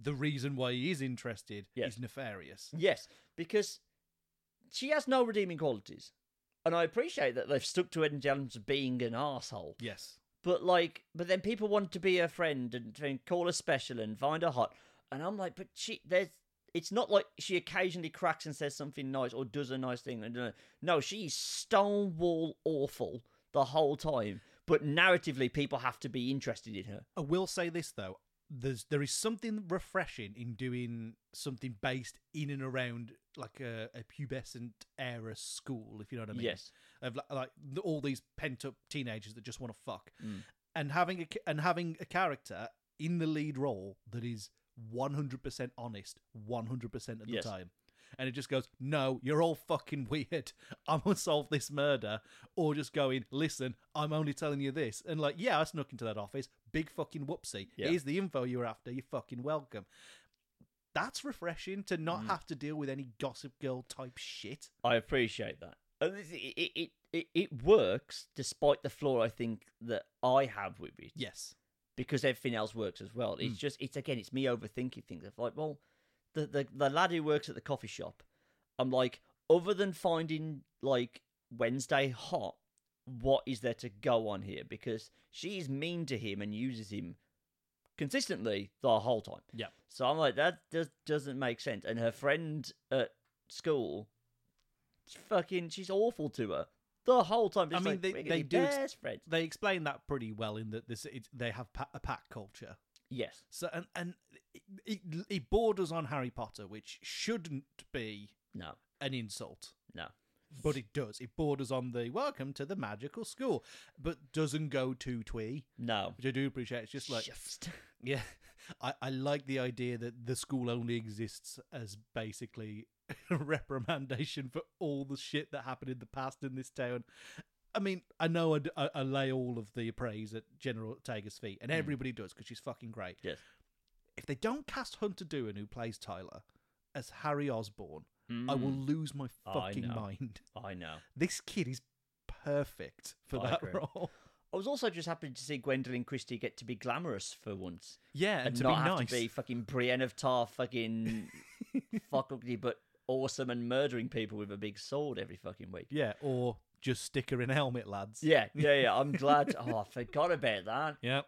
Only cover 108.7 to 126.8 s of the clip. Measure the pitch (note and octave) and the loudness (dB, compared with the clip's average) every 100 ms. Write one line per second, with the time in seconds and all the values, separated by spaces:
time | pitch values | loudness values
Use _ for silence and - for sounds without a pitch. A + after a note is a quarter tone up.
108.7 | - _ _ C#3 C3 A2 - - - - | -14 _ _ -4 -4 -6 -8 -10 -12 -20
109.7 | _ _ - D#2+ _ _ _ _ C#3 D3+ | _ _ -12 -12 _ _ _ _ -4 -2
110.7 | C#3 A2 C#3+ A#2 - B2 - D#3 C#3 B2+ | -2 -4 -6 -6 -8 -12 -2 0 0 0
111.7 | C3 B2+ A#2+ A#2+ E3 C#4+ - C3+ C#3 C#3 | -2 -2 -2 -2 0 -2 -2 -8 -6 -4
112.7 | F#3+ A2 G#2 C#3 - A3+ - C4 C#3+ - | -4 -4 -6 -8 -8 -10 -4 0 0 -2
113.7 | - - - C#3+ E3+ D3 D#3 D#3 D3+ D#3 | -20 -20 -8 -6 -6 -4 0 2 2 0
114.7 | C3+ B2+ B2+ - B2 A2 A#2 A2 C#3+ - | 0 0 -2 -4 -4 -4 -4 -4 -6 -10
115.7 | - A#2+ G#2+ F#2+ G2 B2+ C3 C#3 C3 A#2 | -6 0 2 0 -2 -2 2 0 -2 -4
116.7 | A#2+ A2 C#3 - A#2+ A2 E2 - - - | -6 -6 -8 -4 -4 -4 -10 -12 -10 -10
117.7 | - - _ B2 C3+ G#2+ - - _ - | -12 -18 _ -4 -2 -4 -14 -20 _ -20
118.7 | - B2+ - C3 C3 C#3 D3 C3+ C3+ B2+ | -6 -6 -4 -4 -2 0 0 0 0 0
119.7 | A#2+ B2 A#2+ A#2 A#2+ A#2 C3 - C3+ A#2+ | -2 -2 -2 -6 -6 -4 -4 -2 0 0
120.7 | A#2+ A#2 A#2+ A2+ G#2 A2 - - - - | 0 0 0 -2 -6 -6 -6 -14 -16 -12
121.7 | D3 A2 G#2 - - A2 G#2 A#2+ - A2 | -10 -10 -12 -10 -6 -6 -6 -10 -10 -8
122.7 | G#2 - _ _ - - E3+ D3 D#3 - | -10 -12 _ _ -16 -2 -2 0 -2 -2
123.7 | C3+ A#2 D#3+ C3+ B2 C#3+ - C3 D#3 - | -4 -2 -4 -2 -4 -2 -4 -6 -6 -8
124.7 | _ D#3+ C#3 C#3 C#3 - C#3+ D3+ C#3+ B2+ | _ -4 -2 -4 -6 -2 -4 -2 -8 -6
125.7 | B2+ C3+ B2+ - - C3 - C#3 C3 B2+ | -8 -6 -8 -8 -6 -6 -6 -8 -8 -10
126.7 | - | -4